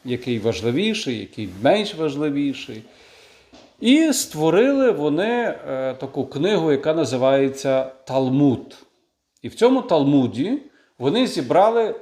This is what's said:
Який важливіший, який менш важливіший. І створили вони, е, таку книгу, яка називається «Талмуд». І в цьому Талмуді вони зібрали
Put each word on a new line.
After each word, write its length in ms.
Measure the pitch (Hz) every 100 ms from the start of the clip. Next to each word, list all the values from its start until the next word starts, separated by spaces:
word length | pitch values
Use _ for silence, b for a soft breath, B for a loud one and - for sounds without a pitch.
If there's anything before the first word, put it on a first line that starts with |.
Який 340 | 127 123 127 117
важливіший, 800 | 113 90 113 135 220 214 139 110
який 300 | 101 - 98 92
менш 320 | 131 208 208
важливіший. 880 | 165 156 139 151 143 143 127 - 110 - B B B B B B B B -
І 320 | 220 294 320
створили 760 | 254 - 156 160 175 262 277 254
вони, 680 | 151 147 151 220 240 220 - 143
е, 260 | 131 131
таку 320 | 127 135 143 120
книгу, 460 | 139 185 196 160
яка 220 | 139 156
називається 920 | 165 131 123 131 139 139 135 139 131 131 -
«Талмуд». 720 | - 131 127 135 143 117 - - _ _ _ _ _ _
І 60 | 117
в 60 |
цьому 280 | - 233 269
Талмуді 760 | - 160 139 143 120 110 185 285 - b b -
вони 280 | 131 220 240
зібрали 680 | 175 127 156 214 233 214 151